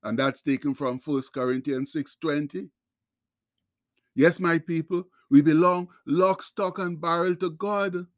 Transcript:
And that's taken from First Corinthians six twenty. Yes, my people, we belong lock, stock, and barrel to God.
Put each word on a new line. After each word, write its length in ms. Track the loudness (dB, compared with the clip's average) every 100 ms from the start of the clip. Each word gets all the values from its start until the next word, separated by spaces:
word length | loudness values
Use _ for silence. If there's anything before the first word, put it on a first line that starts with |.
And 120 | -4 -2
that's 220 | -2 -2
taken 320 | -2 -2 -2
from 280 | -2 -4 -4
First 320 | -4 -4 -4
Corinthians 600 | -4 -2 -2 -2 -4 -4
six 220 | -6 -8
twenty. 560 | -6 -2 -2 -4 -8 -12 _ _ _ _ _ _ _ _ _ _ _ _ _ _
Yes, 240 | 4 4 4
my 200 | 0 0
people, 500 | 0 -6 -2 -6 -6 _ _
we 140 | 6
belong 460 | 6 4 4 2 -4 _ -4
lock, 360 | 2 2 2
stock, 360 | -6 -4 -4 -4
and 220 | -6 -4
barrel 340 | -2 0 0 0
to 140 | -4
God. 560 | -4 -4 -2 -2 -4 -10